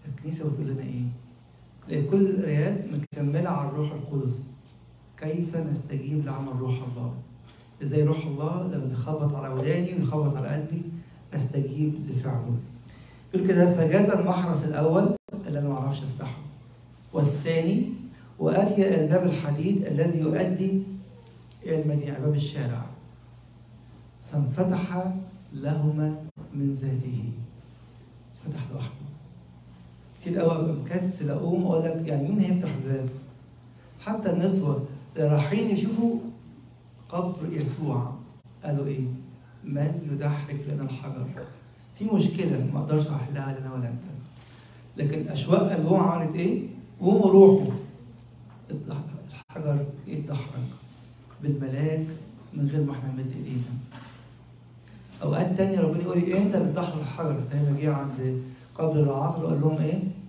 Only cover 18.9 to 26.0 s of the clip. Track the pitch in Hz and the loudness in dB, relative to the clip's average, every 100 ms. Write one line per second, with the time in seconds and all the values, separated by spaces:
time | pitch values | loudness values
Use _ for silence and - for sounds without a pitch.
18.9 | 165 151 175 185 - 147 147 170 196 - | 4 4 4 4 0 -2 -2 2 2 2
19.9 | 147 170 160 156 175 185 185 190 190 - | 2 2 2 2 2 0 0 0 0 -2
20.9 | - - - - - - - - 160 151 | -10 -14 -20 -20 -20 -20 -14 -2 0 2
21.9 | 147 147 135 139 143 - 143 123 117 - | 0 -2 -2 0 2 0 -4 -4 -4 -8
22.9 | - - - - - - - - - - | -14 -20 -20 -20 -20 -20 -20 -20 -20 -20
23.9 | - - - - 151 131 - 180 180 - | -20 -20 -20 -4 0 0 2 2 2 -2
24.9 | 180 185 185 - - - 135 143 151 151 | -4 -4 -6 -8 -16 -16 -8 -4 0 0
25.9 | 151 | 2